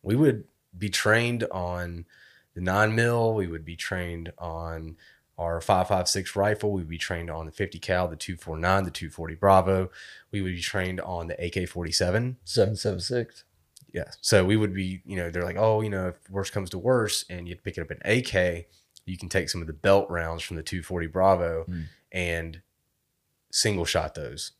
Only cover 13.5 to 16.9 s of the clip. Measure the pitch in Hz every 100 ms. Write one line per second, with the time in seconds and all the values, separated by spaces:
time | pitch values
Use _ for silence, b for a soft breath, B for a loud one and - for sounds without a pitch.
13.5 | _ _ - - 87 - - - 104 92
14.5 | 107 104 92 92 92 - 95 85 85 90
15.5 | 87 110 107 107 98 92 87 _ 95 95
16.5 | 104 92 95 104